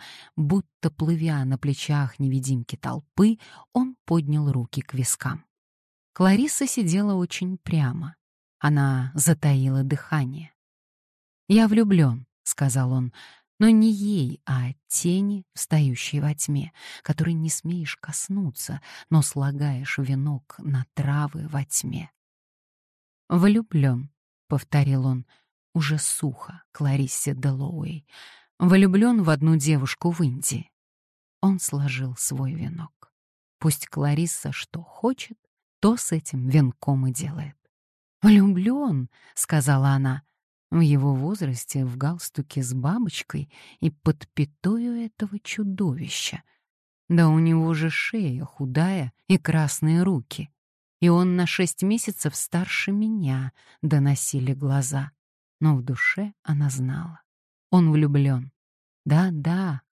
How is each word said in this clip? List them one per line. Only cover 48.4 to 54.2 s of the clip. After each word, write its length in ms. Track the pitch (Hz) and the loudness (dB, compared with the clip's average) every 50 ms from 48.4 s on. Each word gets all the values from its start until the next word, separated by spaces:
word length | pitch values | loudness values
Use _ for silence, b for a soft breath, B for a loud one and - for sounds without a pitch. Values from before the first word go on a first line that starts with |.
| 135 | -8
худая 720 | - - - 143 127 127 147 170 185 196 185 139 123 - _ _ | -12 -8 -8 -8 -4 0 0 0 0 0 -2 -4 -6 -10 _ _
и 100 | - 190 | 2 2
красные 640 | 170 - - 160 160 151 143 - - 160 156 160 170 180 | 2 2 2 2 2 2 0 -2 0 2 2 4 4 4
руки. 460 | 190 180 135 - - - - 151 - _ _ _ _ _ _ _ _ _ _ | 2 0 -2 -4 -8 -12 -12 -12 -14 _ _ _ _ _ _ _ _ _ _
И 80 | 165 | 4
он 280 | 175 170 175 185 185 180 | 4 4 4 4 2 2
на 120 | 180 175 | 0 0
шесть 340 | 160 - - 185 165 - - | 0 0 -2 -2 -2 -2 -2
месяцев 540 | 185 196 220 233 - - 196 - - 151 - | -2 0 0 -2 -2 -6 -8 -4 -6 -6 -4
старше 560 | - - - - 170 185 - - - - - | -6 -8 -4 -4 -4 -4 -2 -4 -4 -4 -2
меня», 600 | 196 208 214 220 220 208 170 135 131 131 131 131 b b b b b b | -2 -2 -2 -2 -2 -2 -2 -2 -2 -2 -4 -6 b b b b b b
доносили 720 | - 151 151 143 139 143 139 - | -2 2 2 4 4 2 2 0